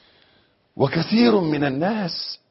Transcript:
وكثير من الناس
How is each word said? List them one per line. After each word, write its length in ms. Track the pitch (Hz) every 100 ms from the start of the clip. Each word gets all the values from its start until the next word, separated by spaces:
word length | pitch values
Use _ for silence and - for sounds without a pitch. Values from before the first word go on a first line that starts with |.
| _ _ _ _ _ _ _ -
وكثير 640 | 135 165 160 214 240 208
من 240 | 160 147
الناس 760 | 143 135 180 220 180 - - - _